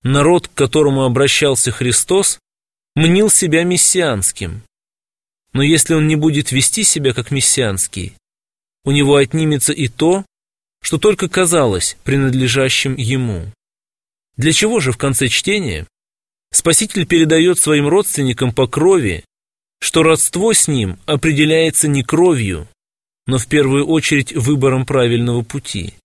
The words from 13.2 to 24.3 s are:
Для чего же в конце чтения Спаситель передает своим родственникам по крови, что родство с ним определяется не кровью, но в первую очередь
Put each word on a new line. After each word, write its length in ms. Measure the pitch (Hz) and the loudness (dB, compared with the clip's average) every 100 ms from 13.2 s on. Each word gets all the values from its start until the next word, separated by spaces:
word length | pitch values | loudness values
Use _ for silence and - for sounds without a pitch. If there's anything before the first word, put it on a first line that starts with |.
| 120 92 90 - _ _ _ _ _ _ _ - | -4 -6 -10 -18 _ _ _ _ _ _ _ -4
Для 160 | 147 | -2
чего 280 | 156 214 233 | 0 0 0
же 120 | 131 | -2
в 60 | 117 | -2
конце 300 | 143 131 131 | -2 -2 -2
чтения 580 | - - 208 151 78 80 _ _ _ _ _ _ | -2 -2 -2 -2 -8 -12 _ _ _ _ _ _
Спаситель 520 | - 170 165 214 202 | -2 0 0 -2 -4
передает 540 | 160 175 160 160 175 175 | 0 2 4 4 2 0
своим 300 | - 151 143 | 0 0 2
родственникам 640 | 185 208 - 135 120 127 | 0 0 -2 -4 -2 -2
по 140 | - 127 | 0 -2
крови, 560 | - 170 185 110 82 - _ _ _ _ _ | 2 2 2 0 -6 -10 _ _ _ _ _
что 220 | - 160 | -2 2
родство 500 | 160 160 - 175 220 | 2 2 0 0 0
с 160 | 214 - | 2 0
ним 300 | 139 98 87 | -2 -2 -6
определяется 840 | - 147 165 147 151 160 165 - 156 | -4 -2 0 2 2 2 2 0 0
не 140 | 139 | 0
кровью, 640 | 127 151 180 143 104 82 87 _ _ _ _ _ - | 0 2 2 2 -2 -4 -10 _ _ _ _ _ -4
но 120 | 127 | -4
в 100 | - | 0
первую 380 | 151 135 139 143 | 0 2 0 0
очередь 460 | 160 - 147 - | 0 0 -2 -2